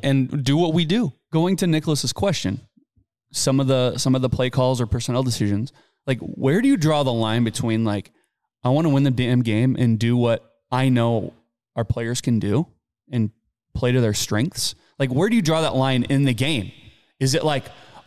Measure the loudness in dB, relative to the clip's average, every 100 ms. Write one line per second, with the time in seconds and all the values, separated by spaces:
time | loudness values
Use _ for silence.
0 | 0 0 0 -2 0 2 2 2 0 0
1 | -2 -6 _ -2 0 0 0 0 0 -2
2 | -4 -2 -2 -2 -4 -6 -10 _ _ _
3 | _ _ _ -4 0 2 2 2 0 0
4 | 0 0 0 0 0 0 0 0 -2 -4
5 | -2 -2 -2 -2 0 -2 -4 -12 _ _
6 | -6 -6 -8 -4 0 2 2 2 2 2
7 | 0 0 0 0 0 -2 -2 0 0 -2
8 | -8 _ _ _ _ _ 0 2 2 2
9 | 2 0 0 2 2 2 2 2 2 2
10 | 2 2 2 0 -4 _ _ 0 2 2
11 | 2 0 -4 -12 _ _ _ -4 -4 -4
12 | -6 -4 -2 0 0 -2 -2 _ _ _
13 | _ -4 -4 -6 _ _ _ -4 0 2
14 | 0 -2 -2 -2 -2 -4 -8 -8 _ -6
15 | -2 2 2 2 2 0 0 0 2 0
16 | 2 2 2 0 0 -2 -4 -12 -20 -20
17 | _ -4 -2 0 0 -2 -4 -16 -20 -8